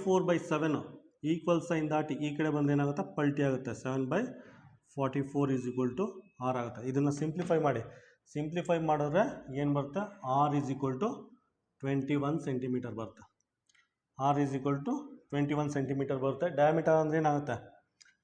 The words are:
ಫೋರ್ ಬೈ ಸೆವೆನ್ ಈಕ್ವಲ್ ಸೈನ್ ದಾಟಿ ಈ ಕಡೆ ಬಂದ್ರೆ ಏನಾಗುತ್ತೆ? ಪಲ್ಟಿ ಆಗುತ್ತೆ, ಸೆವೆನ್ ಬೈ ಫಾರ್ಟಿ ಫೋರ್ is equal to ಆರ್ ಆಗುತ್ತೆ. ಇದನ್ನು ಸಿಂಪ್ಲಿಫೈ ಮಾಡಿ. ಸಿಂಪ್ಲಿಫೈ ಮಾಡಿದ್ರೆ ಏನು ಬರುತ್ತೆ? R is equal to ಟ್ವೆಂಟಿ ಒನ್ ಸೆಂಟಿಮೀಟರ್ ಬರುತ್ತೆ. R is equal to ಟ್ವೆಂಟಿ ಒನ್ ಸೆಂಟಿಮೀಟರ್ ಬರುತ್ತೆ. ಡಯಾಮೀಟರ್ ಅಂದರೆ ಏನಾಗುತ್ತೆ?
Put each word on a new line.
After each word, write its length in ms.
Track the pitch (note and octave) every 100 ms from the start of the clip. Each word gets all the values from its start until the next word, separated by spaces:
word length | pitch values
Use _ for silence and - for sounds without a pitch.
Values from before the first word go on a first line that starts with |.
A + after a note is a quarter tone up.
| G3
ಫೋರ್ 180 | F#3 E3
ಬೈ 100 | - -
ಸೆವೆನ್ 260 | D3+ D#3 C3+ - - - _ D3
ಈಕ್ವಲ್ 300 | E3+ F3 E3+ E3
ಸೈನ್ 200 | E3 D#3
ದಾಟಿ 220 | D#3 - C#3+ D3
ಈ 40 | D3
ಕಡೆ 120 | D#3 D3
ಬಂದ್ರೆ 180 | C#3+ C#3+
ಏನಾಗುತ್ತೆ? 280 | C#3+ C#3+ - -
ಪಲ್ಟಿ 260 | D3 C#3+ C#3+
ಆಗುತ್ತೆ, 240 | C3 C3 A2
ಸೆವೆನ್ 200 | C3 C3 C3
ಬೈ 80 | E3 B3+ - - - - - _ -
ಫಾರ್ಟಿ 260 | C3+ C#3 C#3
ಫೋರ್ 180 | D3 C#3 C3
is 80 | A#2+
equal 200 | B2 B2+ B2+
to 60 | G#3 - - _ B2+
ಆರ್ 120 | B2
ಆಗುತ್ತೆ. 220 | A#2+ - B2
ಇದನ್ನು 220 | C3 C#3+ C#3+
ಸಿಂಪ್ಲಿಫೈ 380 | D#3 D#3+ F3 E3 D3
ಮಾಡಿ. 160 | A#2+ A2 - - _ _
ಸಿಂಪ್ಲಿಫೈ 440 | D3 D3+ F3 E3+ E3+ D#3+
ಮಾಡಿದ್ರೆ 340 | D3+ D3 D#3+ B3 - - C3+
ಏನು 120 | C#3+ C#3+
ಬರುತ್ತೆ? 240 | C#3 F#3+ G#3 - B2+ C3 D3
R 40 | C#3+
is 80 | B2+
equal 220 | C3+ C3+ B2+
to 60 | A3 C#4 - - _ _ _ _
ಟ್ವೆಂಟಿ 340 | C3+ C#3 C3+ C#3+ C#3+
ಒನ್ 100 | D#3+ D3+
ಸೆಂಟಿಮೀಟರ್ 460 | B2+ C3 B2+ A#2+ A2
ಬರುತ್ತೆ. 240 | A2 - - _ _ _ _ _ _ _ _ -
R 180 | C3+ C#3+
is 80 | C#3+ C3+
equal 180 | C#3 C#3 C#3+
to 60 | C#4+ - - _
ಟ್ವೆಂಟಿ 240 | C#3+ C#3+ D3
ಒನ್ 100 | D3 D3
ಸೆಂಟಿಮೀಟರ್ 440 | C3 C#3 C3+ C3+ C3+
ಬರುತ್ತೆ. 240 | C3+ F3 E3+
ಡಯಾಮೀಟರ್ 380 | D3 D#3+ D#3+ D#3+
ಅಂದರೆ 140 | D#3 D#3
ಏನಾಗುತ್ತೆ? 340 | D#3 D3 D3 A#2 - - _ _ - _